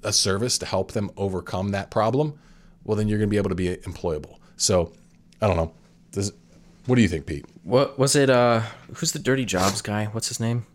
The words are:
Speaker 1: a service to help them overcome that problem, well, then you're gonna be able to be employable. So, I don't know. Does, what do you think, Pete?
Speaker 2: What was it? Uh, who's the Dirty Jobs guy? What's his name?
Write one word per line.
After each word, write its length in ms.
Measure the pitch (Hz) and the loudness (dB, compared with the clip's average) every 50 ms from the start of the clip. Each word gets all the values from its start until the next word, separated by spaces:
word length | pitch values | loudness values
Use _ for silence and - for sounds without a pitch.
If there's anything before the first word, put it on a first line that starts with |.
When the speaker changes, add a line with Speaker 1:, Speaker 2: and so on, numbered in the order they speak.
| - | -4
Speaker 1:
a 100 | 104 101 | 0 0
service 460 | - - 104 95 98 113 113 - - | 2 2 2 2 0 0 0 -2 -2
to 80 | - | -4
help 260 | - - 95 95 - - | -2 -2 -2 -2 0 -2
them 180 | - 101 95 - | -4 -4 -4 -4
overcome 520 | - 98 98 95 90 - - - 92 95 101 | -4 -4 -2 -2 -4 -6 -4 -4 -4 -2 -2
that 200 | 98 98 95 - | -2 -4 -4 -2
problem, 480 | - 113 107 110 117 135 151 156 147 - _ - - - - - - _ - | 0 2 2 2 2 2 0 0 -2 -8 _ -20 -20 -20 -20 -20 -20 _ -6
well, 140 | - 107 | -4 -2
then 100 | 104 107 | 0 0
you're 120 | 107 107 104 | 0 2 2
gonna 100 | 107 101 | 2 2
be 80 | 101 | 2
able 140 | 104 98 95 | 2 2 0
to 40 | 92 | 0
be 220 | 87 92 90 90 | 0 0 -2 -2
employable. 640 | - - - 87 - - 87 80 76 73 - - - - - - | -4 -8 -12 -12 -6 -4 -4 -4 -4 -6 -12 -20 -20 -20 -20 -8
So, 360 | - - - 104 90 85 82 - - - - _ _ _ - - - | -4 0 2 4 2 2 0 -4 -18 -20 -20 _ _ _ -20 -8 -2
I 60 | - | 0
don't 100 | 104 92 | 2 2
know. 160 | 85 82 82 - - - - - - - _ | 2 0 -4 -4 -14 -20 -20 -20 -20 -20 _
Does, 220 | - 98 98 101 - - _ _ - - - - - - - | -6 -4 -4 -4 -6 -10 _ _ -20 -20 -20 -20 -20 -16 -2
what 100 | - 127 | 0 4
do 60 | 123 117 | 4 4
you 60 | 90 | 4
think, 180 | 85 80 73 | 2 -2 -6
Pete? 180 | - 80 71 - - - - _ | -6 -8 -8 -10 -14 -20 -20 _
Speaker 2:
What 360 | 80 104 127 139 - - - | 0 2 2 2 2 0 0
was 180 | 135 139 - | 0 2 4
it? 120 | 147 139 131 | 4 4 6
Uh, 340 | 131 123 120 120 117 113 113 110 - - - - - | 6 6 6 4 4 2 0 -4 -10 -16 -18 -18 -10
who's 180 | - - 156 - | -6 -6 -6 -6
the 60 | 156 | -4
Dirty 260 | - - 131 135 127 | -2 0 0 0 0
Jobs 360 | 101 92 90 92 98 101 110 | -2 0 2 2 2 0 -2
guy? 260 | - - 104 104 107 | -4 -4 -4 -4 -4
What's 220 | 107 104 113 - - | -4 -6 -6 -6 -6
his 120 | 120 - | -6 -4
name? 260 | 117 113 117 120 113 - - | -2 -2 -2 -2 -4 -8 -16